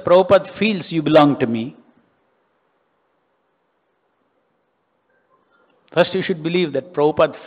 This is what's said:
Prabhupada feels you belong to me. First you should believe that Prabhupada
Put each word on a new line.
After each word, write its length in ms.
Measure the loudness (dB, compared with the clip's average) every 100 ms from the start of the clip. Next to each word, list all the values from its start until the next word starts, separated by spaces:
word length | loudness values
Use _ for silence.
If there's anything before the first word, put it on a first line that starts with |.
| 2
Prabhupada 500 | 2 4 2 2 -4
feels 280 | -4 -2 -4
you 140 | -4
belong 360 | 2 4 4 2
to 80 | -2
me. 280 | -4 -8 -14 _ _ _ _ _ _ _ _ _ _ _ _ _ _ _ _ _ _ _ _ _ _ _ _ _ _ _ _ _ _ _ _ _ _ _ _ _ _ _ _ _
First 200 | -4 -2
you 100 | -4
should 180 | -6 -8
believe 300 | -4 -4 -4
that 200 | -6 -8
Prabhupada 420 | -2 -2 0 -2 -4